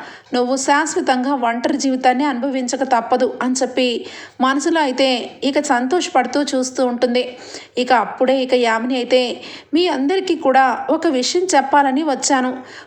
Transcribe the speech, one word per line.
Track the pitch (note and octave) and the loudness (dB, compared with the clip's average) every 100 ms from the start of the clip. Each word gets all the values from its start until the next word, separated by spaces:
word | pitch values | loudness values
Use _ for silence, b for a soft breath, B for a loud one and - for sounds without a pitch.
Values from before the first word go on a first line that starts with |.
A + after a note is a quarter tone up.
| B B B | B B B
నువ్వు | B3+ B3 C4 | -2 0 0
శాశ్వతంగా | C#4+ C#4+ D#4 F#4 C4+ B3+ B3+ | 2 2 0 -2 0 0 0
ఒంటరి | C#4 A#3 A#3+ - D4+ | -2 -2 -2 -2 -2
జీవితాన్ని | C4+ B3+ B3+ B3 | -2 2 2 2
అనుభవించక | D4 A#3+ C#4 C4 B3 C4 | 0 -2 -2 -4 -4 -4
తప్పదు" | C4 A#3 A3+ B3 A#3+ - | 0 0 2 0 0 -2
అని | B3 B3+ | -4 -2
చెప్పి | B3+ C4 B3 A3+ - B B B | -2 0 0 -2 -8 B B B
మనసులో | B3+ C#4 E4 E4 | 0 0 0 0
అయితే | C#4 B3+ C4+ A#3+ G3 - | 0 2 0 0 -4 -4
ఇక | C4 C#4+ | -2 0
సంతోషపడుతూ | - A#3+ B3+ F4+ - C4+ A#3+ D4 | 0 0 0 0 0 0 0 -2
చూస్తూ | D4 C4 B3+ - B3 | 0 -2 -2 -2 -2
ఉంటుంది. | A#3+ B3 B3 B3 - B B B - | 0 0 0 -2 -8 B B B -2
ఇక | B3 | 2
అప్పుడే | A#3+ G3 - C4 C4+ | 2 2 0 2 2
ఇక | B3+ | 2
యామిని | B3 A#3 A3+ B3 | 2 2 0 0
అయితే, | C4 A#3+ B3+ A#3+ - B B B | -2 2 2 2 -6 B B B
"మీ | D4+ F4+ | 0 2
అందరికీ | C#4+ C#4 F#4+ F#4 | 0 0 0 0
కూడా | D#4+ C4+ C4 C4+ D4 - | 0 2 4 4 0 -2
ఒక | D#4+ E4 | 0 2
విషయం | C4 B3 F4+ | 0 0 -2
చెప్పాలని | F4+ C#4+ C4 D4 C#4 C4 | 2 2 4 4 4 2
వచ్చాను. | D#4+ B3+ - C4+ B3+ B3+ - B | 0 0 0 0 0 -4 -12 B